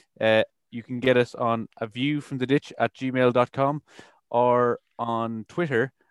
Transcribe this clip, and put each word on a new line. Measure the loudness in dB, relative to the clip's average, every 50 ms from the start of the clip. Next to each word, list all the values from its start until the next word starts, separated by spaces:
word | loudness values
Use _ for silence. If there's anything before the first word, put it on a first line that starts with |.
| -20 _ _ 0
Uh, | 2 4 4 4 2 0 _ _ _ _
you | -14 -14 -10
can | -10 -8 -2
get | 2 2 4
us | 4 2 0 -2
on | -4 -2 -2 -2 -2 -4 -8 _ -10
a | -10 -8
view | -6 -4 -2 -2 -2 -4
from | -6 -8 -6 -4
the | 0
ditch | 0 0 0 0 -4 -4 -2
at | -2 -2 -2
gmail | -4 -6 -2 0 2 2 4
dot | 4 2 2 0
com | 0 -2 -2 -2 -2 -4 -10 _ -20 -20 -20 _ _ _ _ -4
or | -2 0 2 2 2 2 2 0 0 -4 _ _ _ -8
on | -6 -4 -4 -4 -4 -6 -6 -8 -12 -8
Twitter | -6 -4 -4 0 0 0 0 -2 -4 _ _ _